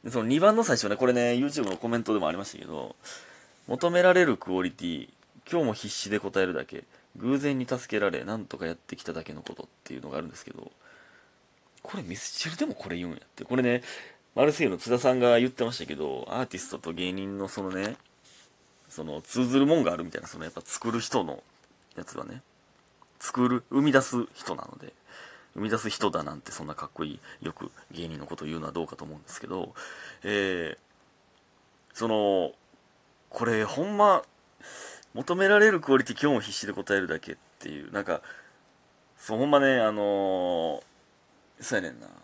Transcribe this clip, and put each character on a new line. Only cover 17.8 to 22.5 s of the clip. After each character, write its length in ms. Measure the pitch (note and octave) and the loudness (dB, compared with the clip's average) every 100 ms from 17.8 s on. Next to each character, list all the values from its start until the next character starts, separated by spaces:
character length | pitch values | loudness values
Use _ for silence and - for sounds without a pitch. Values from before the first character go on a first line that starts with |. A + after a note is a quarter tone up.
| G#2 B2+ _ _ - - - _ _ _ _ | -6 -8 _ _ -20 -20 -20 _ _ _ _
そ 140 | - | -12
の 180 | D#2 D2+ | -10 -10
通 240 | - A#2+ B2+ | -6 -2 2
ず 100 | C3+ | 4
る 60 | |
も 120 | C#3 E3 | 6 4
ん 60 | |
が 80 | G2 | 4
あ 60 | F2 | 0
る 60 | |
み 80 | F2 | -6
た 80 | - | -8
い 20 | |
な、 60 | - | -10
そ 100 | E2 | -12
の 60 | |
や 80 | D#2+ | -12
っ 20 | |
ぱ 80 | E2 | -12
作 280 | - - A#2 | -10 -6 -2
る 80 | A#2 | -4
人 240 | - B2 | 0 -2
の 180 | E2 C2 _ _ _ _ _ - | -2 -8 _ _ _ _ _ -16
や 80 | |
つ 100 | - | -12
が 100 | - | -12
ね、 180 | - B2+ _ | -12 -14 _